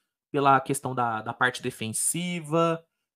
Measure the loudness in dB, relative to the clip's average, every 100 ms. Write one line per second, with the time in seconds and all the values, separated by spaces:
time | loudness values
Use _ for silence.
0 | _ _ _ 2 6 4 4 -4 -2 -2
1 | -2 -2 -6 -2 -2 -2 -8 -6 -6 -2
2 | -2 -2 -4 -6 -2 2 2 0 -6 _
3 | _